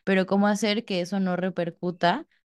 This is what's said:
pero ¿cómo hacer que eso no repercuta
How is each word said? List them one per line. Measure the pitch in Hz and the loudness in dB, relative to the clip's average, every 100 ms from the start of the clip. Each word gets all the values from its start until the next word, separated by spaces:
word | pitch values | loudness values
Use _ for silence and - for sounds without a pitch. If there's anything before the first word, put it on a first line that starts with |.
pero | - 190 185 | 0 0 2
¿cómo | 202 208 | 2 2
hacer | 208 214 208 233 | 2 0 -2 -2
que | 185 | -4
eso | 175 202 | -2 -2
no | 185 175 | 0 0
repercuta | 185 175 170 - 180 175 170 240 - _ | -2 -2 -6 -4 -8 0 0 0 -6 _